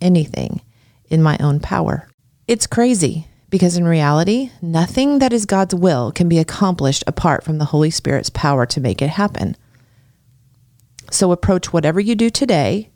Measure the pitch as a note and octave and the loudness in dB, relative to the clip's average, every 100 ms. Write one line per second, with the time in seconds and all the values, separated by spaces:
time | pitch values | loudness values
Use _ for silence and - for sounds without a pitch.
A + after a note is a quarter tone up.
0 | F3+ F3 D3+ - B1+ - _ _ _ _ | 2 2 0 -6 -8 -8 _ _ _ _
1 | - D#3+ D#3 - D3 C#3+ - F#3 E3 - | -4 2 2 2 0 -2 -2 -4 -2 -4
2 | - _ _ _ - A#3 - - B3 A3 | -8 _ _ _ -4 -4 -2 0 2 2
3 | D3+ D#3+ - _ - F#3+ F3+ F3 E3+ E3 | 0 -2 -10 _ -4 2 2 2 2 2
4 | D3 D3+ E3+ A#3+ C4 - E3+ D#3+ F3+ - | 2 2 2 0 -2 -8 -4 0 0 0
5 | C#4 C#4+ C4 A#3 G3+ G3 F#3+ F3+ F3+ C3+ | 2 2 2 0 0 0 0 2 2 2
6 | A#2+ - F3 E3 D#3+ - G3 E3+ C#3 C#3 | -2 0 2 2 0 0 0 0 0 -2
7 | - - E3+ C#3 - D#3 D3 D3+ D#3 - | -4 -2 0 0 -2 -4 -2 0 0 0
8 | - C3+ - - D3 C#3 A#2+ - B2+ - | -2 -2 -4 -4 0 0 0 -2 -2 -2
9 | C#3+ G3 G3+ - G2 - _ _ _ _ | -2 -2 -4 -2 -6 -8 _ _ _ _
10 | _ _ _ _ _ _ _ _ _ - | _ _ _ _ _ _ _ _ _ -20
11 | - - F#3 F3 - F#3 - E3+ D3+ F3 | -8 0 2 2 2 0 0 0 0 0
12 | G#3 A3+ A3+ - C4+ E3+ G#2+ G3 A3 | 0 2 0 0 0 2 2 -2 -6